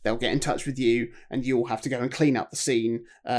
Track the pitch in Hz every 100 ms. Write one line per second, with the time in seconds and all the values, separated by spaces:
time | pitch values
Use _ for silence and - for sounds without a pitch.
0 | 107 110 117 143 151 - 143 131 120 120
1 | 175 - - 135 127 127 117 113 143 127
2 | 123 - 156 120 - - - 120 113 117
3 | - - -